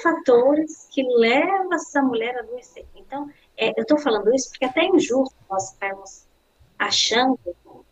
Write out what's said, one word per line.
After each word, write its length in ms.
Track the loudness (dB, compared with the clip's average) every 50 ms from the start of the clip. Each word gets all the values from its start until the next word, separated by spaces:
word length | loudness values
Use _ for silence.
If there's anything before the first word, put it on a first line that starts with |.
| 0
fatores 840 | -2 -2 0 2 4 4 4 6 4 2 2 0 -4 -8 -16 -20 _
que 120 | -4 -4 -2
levam 680 | 0 2 2 2 4 2 2 2 2 0 -2 -2 -2 -4
essa 300 | -4 -4 -4 -2 0 0
mulher 340 | 0 0 -2 -4 -6 -6
a 40 | -8
adoecer. 440 | -10 -10 -12 -14 -14 -18 _ -20 -20 -20 -20
Então, 360 | -20 -18 -14 -12 -12 -12 -12 -16 _ _ _ _
é, 160 | -4 -4 -2 -2 -2
eu 60 | 0
tô 100 | 2 2
falando 380 | 2 2 0 0 2 2 2 2
isso 160 | 2 0 -6
porque 160 | -6 -6 -6
até 160 | -2 0 0 2
é 60 | 4
injusto 460 | 4 2 2 2 0 0 0 -2 -6 _ _ -8
nós 240 | -6 -6 -6 -6 -10
ficarmos 540 | _ -8 -8 -8 -10 -14 -20 -20 -20 _ _ _ _ _ _ _ _ _ _ _ -6
achando 600 | -4 -2 -2 -2 0 0 0 2 2 2 0 -2 _ -10 -12 -12 _ -20 -20 -20 -20 _